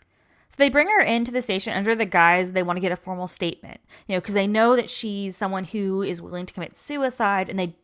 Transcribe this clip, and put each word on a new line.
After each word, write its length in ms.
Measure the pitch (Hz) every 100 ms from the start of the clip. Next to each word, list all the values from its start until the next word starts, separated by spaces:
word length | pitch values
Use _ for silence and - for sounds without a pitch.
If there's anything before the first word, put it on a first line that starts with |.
| _ _ _ _ _
So 60 | -
they 120 | 277
bring 180 | 285 339
her 140 | 427
into 300 | - 233 240
the 100 | 247
station 320 | - 190 -
under 220 | - 202
the 100 | 226
guise 460 | 196 180 170 180 185
they 120 | 185
want 140 | 175 180
to 40 |
get 100 | 180
a 40 |
formal 320 | 180 - 180 180
statement, 520 | - 170 - - - _ - -
you 80 |
know, 60 | 185
'cause 120 | 196
they 140 | 202 196
know 280 | 214 233
that 140 | 247 -
she's 460 | - 220 202 196
someone 280 | 180 196 190
who 380 | 190 214 196 190
is 180 | 196 175
willing 240 | 175 175
to 80 | 180
commit 220 | - 165
suicide, 720 | - - 294 262 254 208 196 190
and 80 | 190
they 180 | 180 -